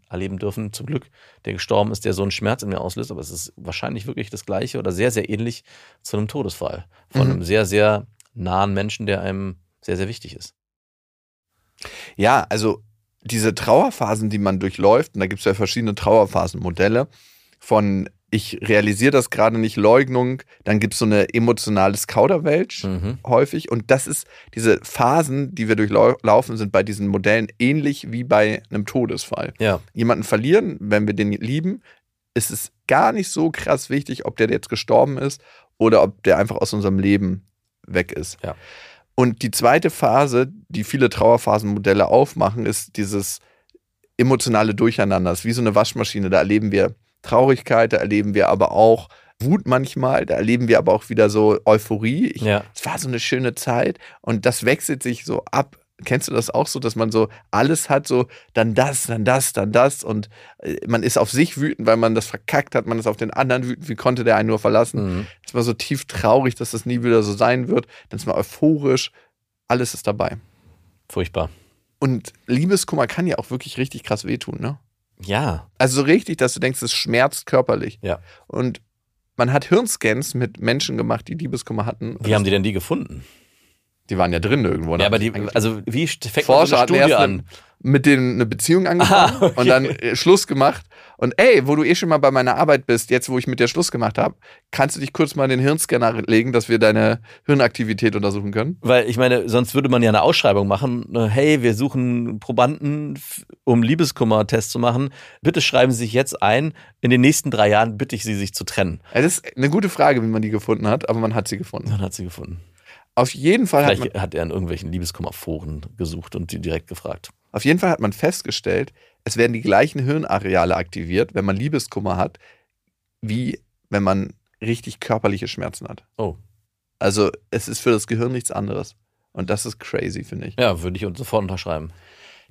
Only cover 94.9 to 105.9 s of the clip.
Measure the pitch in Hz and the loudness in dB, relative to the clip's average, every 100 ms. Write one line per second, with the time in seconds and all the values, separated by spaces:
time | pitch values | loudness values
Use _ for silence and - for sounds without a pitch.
94.9 | - 135 - 156 147 135 127 135 156 - | -2 -6 -2 -2 0 0 2 0 0 0
95.9 | 123 117 113 104 113 120 120 110 117 110 | 0 0 0 2 2 2 0 0 4 4
96.9 | 110 110 117 - - - 143 120 - 110 | 4 2 0 -6 -8 0 2 2 0 -4
97.9 | 101 117 104 101 101 101 104 131 180 113 | 0 0 0 -2 -2 -4 -4 -4 -4 2
98.9 | 123 113 117 127 123 98 117 120 139 135 | 2 2 2 2 2 2 0 0 0 2
99.9 | 123 113 107 131 160 - 101 98 98 135 | 4 4 4 4 4 2 2 2 0 -2
100.9 | 120 - 117 110 113 151 151 120 107 139 | -4 -4 -2 0 2 4 4 2 0 -2
101.9 | 135 123 120 117 107 - 117 123 156 143 | -2 -2 -2 -4 -8 -4 2 2 0 -4
102.9 | 151 151 143 - - - - - 120 113 | -6 -6 -12 -14 -16 -18 -6 2 4 4
103.9 | 160 151 - 113 107 104 113 - 123 120 | 2 0 0 2 2 2 -2 -2 -2 0
104.9 | 120 139 - - - - 165 - 127 131 | 0 -4 -8 -20 -6 -2 0 2 4 4